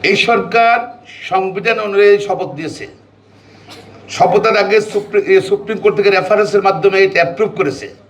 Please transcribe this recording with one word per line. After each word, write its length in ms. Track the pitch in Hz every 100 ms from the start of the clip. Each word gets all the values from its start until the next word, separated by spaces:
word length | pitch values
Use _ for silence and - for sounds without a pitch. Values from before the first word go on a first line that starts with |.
এই 120 | 185 202
সরকার 600 | - 233 - 226 233 233 - - - - -
সংবিধান 500 | 196 190 185 226 220
অনুযায়ী 400 | 214 196 208 202
শপথ 300 | - 185 175 143
নিয়েছে, 300 | 160 - - - _ _ _ _ _ - - - - - -
শপথের 480 | - 185 196 220 220
আগে 240 | 190 214
সুপ্রি-, 440 | 202 208 202 208 180
এ, 100 | 190
সুপ্রিম 360 | - 196 - 214
কোর্ট 200 | 208 202
থেকে 120 | 202
রেফারেন্সের 520 | 190 180 208 208 202
মাধ্যমে 360 | 196 165 196 190
এটা 160 | 190 170
অ্যাপ্রুভ 340 | 170 170 208 -
করেছে 380 | 190 95 101 -